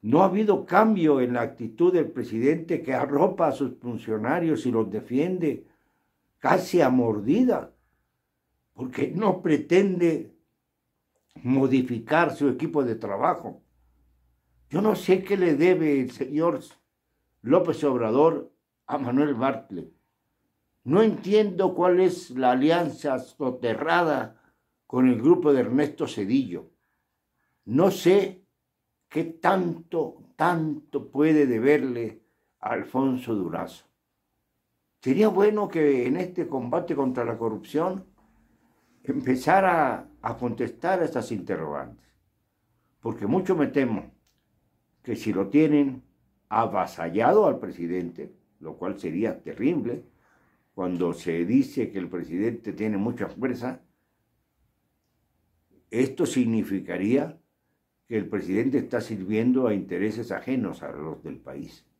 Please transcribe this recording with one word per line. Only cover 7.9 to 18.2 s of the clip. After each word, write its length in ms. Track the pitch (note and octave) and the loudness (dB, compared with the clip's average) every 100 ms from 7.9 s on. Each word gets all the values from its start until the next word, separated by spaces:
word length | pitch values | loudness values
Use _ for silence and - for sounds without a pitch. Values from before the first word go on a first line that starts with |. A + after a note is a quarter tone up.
| _ _ _ _ _ _ _ _ | _ _ _ _ _ _ _ _
porque 360 | - B2+ C#3 C#3 | -12 -10 -4 -4
no 340 | D3+ G#3+ F3+ | 0 0 0
pretende 960 | F3 D3 - F3 G3+ F3+ E3+ D#3+ - _ _ _ _ _ _ _ _ _ _ - | 2 0 4 4 4 2 2 0 -6 _ _ _ _ _ _ _ _ _ _ -12
modificar 920 | A#2+ C3 C3 C3 B2+ A#2+ - D3+ E3+ | 0 2 4 2 0 -4 0 2 2
su 140 | - C#3 | 2 0
equipo 360 | B2+ D#3 D3+ | 0 -2 -2
de 120 | B2+ A2 | -2 -4
trabajo. 680 | G2+ G2 C#3+ E3+ G#2 - _ _ _ _ _ _ _ _ _ _ _ | -6 -2 -2 -2 -6 -16 _ _ _ _ _ _ _ _ _ _ _
Yo 120 | D#3+ | -2
no 120 | G#3+ | 0
sé 280 | G3+ - F#3 | 0 2 2
qué 140 | F#3 G3 | 2 0
le 180 | F3+ | 2
debe 460 | C#3+ F3 F3+ D#3 C#3 | 4 4 4 2 2
el 100 | B2+ | -2
señor 500 | - C3 D3 E3 E3+ - _ _ _ _ _ _ _ | -6 -6 -2 0 -2 -8 _ _ _ _ _ _ _
López 400 | A2 D#3 E3 D3+ | 2 2 4 0
Obrador 680 | D3 B2 A2+ B2 | 0 0 0 4